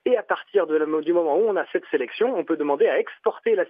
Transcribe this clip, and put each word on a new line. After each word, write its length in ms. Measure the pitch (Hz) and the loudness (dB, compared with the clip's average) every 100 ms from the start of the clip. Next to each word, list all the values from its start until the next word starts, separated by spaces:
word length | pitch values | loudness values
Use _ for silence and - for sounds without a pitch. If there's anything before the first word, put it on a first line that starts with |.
| - | 0
Et 120 | 240 | 0
à 60 | |
partir 420 | 196 180 - 202 165 | 0 -4 -2 0 2
de 100 | 156 | 0
la, 260 | 151 156 | 0 -2
du 120 | 151 | 0
moment 240 | 175 165 147 | 0 2 2
où 40 | |
on 140 | 220 185 | 2 0
a 100 | 147 | -2
cette 180 | 180 - | -4 -2
sélection, 440 | 151 123 - 240 220 | -4 -2 -2 -2 -2
on 80 | |
peut 140 | 151 156 | -2 -2
demander 300 | 147 143 - | 0 2 2
à 120 | 139 | 2
exporter 560 | - - 220 - - | -2 -4 -4 -2 0
la 100 | 208 | 0